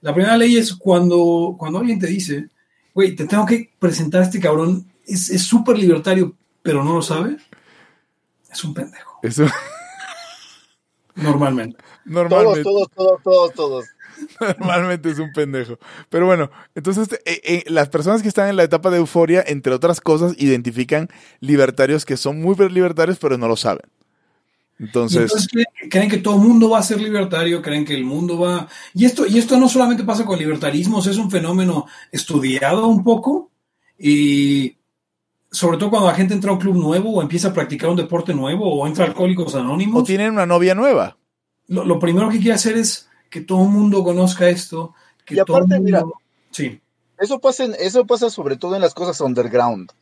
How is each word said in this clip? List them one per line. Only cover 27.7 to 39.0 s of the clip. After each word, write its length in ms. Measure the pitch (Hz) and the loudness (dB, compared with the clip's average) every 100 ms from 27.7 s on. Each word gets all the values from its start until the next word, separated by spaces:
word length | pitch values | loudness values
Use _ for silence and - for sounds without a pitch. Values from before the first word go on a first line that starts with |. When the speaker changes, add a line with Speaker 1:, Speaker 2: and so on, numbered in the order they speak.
| 147 | -4
Speaker 1:
que 100 | 147 | -2
el 100 | 139 | -4
mundo 340 | 127 147 175 170 | -4 -4 -4 -2
va, 280 | 175 180 - - - | -2 -2 -6 -18 -12
y 100 | - | 2
esto, 220 | 247 240 190 | 2 4 2
y 120 | 226 | 2
esto 180 | 226 254 | 4 4
no 100 | 254 | 4
solamente 340 | 254 247 233 | 4 2 0
pasa 220 | 196 214 | -2 -2
con 140 | 208 180 | -2 -2
libertarismos, 680 | 156 151 151 147 175 214 185 | -4 -4 -2 -2 0 0 0
es 120 | 196 | -2
un 120 | 202 | -2
fenómeno 560 | 190 160 185 185 156 - - - | -2 -2 0 0 0 -6 -18 -12
estudiado 760 | 170 - 147 131 131 135 190 226 | -10 -4 -2 0 0 0 2 2
un 160 | 214 | 2
poco, 460 | 185 226 262 311 - _ _ _ _ _ | 2 0 0 -4 -6 _ _ _ _ _
y 800 | 147 147 147 143 143 139 131 _ _ _ _ _ _ _ _ | 0 2 2 2 2 0 -2 _ _ _ _ _ _ _ _
sobre 260 | - 175 165 | -2 0 0
todo 120 | 202 | 0
cuando 180 | 214 185 | 2 2
la 60 | |
gente 200 | 180 190 | 2 0
entra 160 | 208 202 | 0 -2
a 40 | |
un 40 | 180 | -2
club 160 | 190 180 | 0 0
nuevo, 360 | 156 170 214 | 2 0 0
o 80 | 208 | -2
empieza 260 | 143 175 190 | -2 -2 -2
a 40 | |
practicar 360 | 175 131 143 160 | -4 -6 -4 -2
un 60 | 175 | -2
deporte 380 | 156 170 165 | -2 -4 -4
nuevo, 300 | 151 131 175 208 | -4 -4 -4 -2
o 120 | 143 147 | -2 -4
entra 180 | 156 | 0